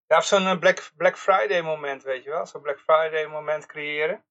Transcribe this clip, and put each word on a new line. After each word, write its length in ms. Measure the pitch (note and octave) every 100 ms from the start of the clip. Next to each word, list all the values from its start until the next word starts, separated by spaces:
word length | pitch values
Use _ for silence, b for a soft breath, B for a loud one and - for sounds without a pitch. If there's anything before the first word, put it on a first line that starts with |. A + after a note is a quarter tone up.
| _
Ja, 100 | D#3+
of 80 |
zo'n, 220 | - G3 F#3+
eh, 120 | F3+
Black, 320 | F3+ F3+ - _
Black 220 | F3+ -
Friday 440 | - F#3+ G#3+ F3+
moment, 400 | D#3+ D3+ C#3+ C3+
weet 220 | C3+ B2+
je 60 | -
wel. 160 | E3 G3
Zo'n 160 | D3+
Black 180 | C#3+ C#3
Friday 460 | - D#3 D#3+ D#3 D#3
moment 400 | D3+ D3+ D3+ D3
creëren. 580 | D#3 D3 D3 D#3+ G#3 _